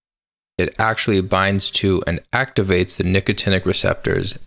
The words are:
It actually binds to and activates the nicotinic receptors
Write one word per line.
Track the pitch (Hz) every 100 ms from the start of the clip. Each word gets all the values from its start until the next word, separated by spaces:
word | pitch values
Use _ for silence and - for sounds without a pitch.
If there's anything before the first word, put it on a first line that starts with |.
| _ _ _ _ _ -
It | 90 -
actually | 110 113 - 98
binds | 92 95 98 98 -
to | - 98 90 -
and | 85 -
activates | 123 139 - 98 90 92 -
the |
nicotinic | 90 95 - 101 - 95 90
receptors | - 92 - - 90 92 -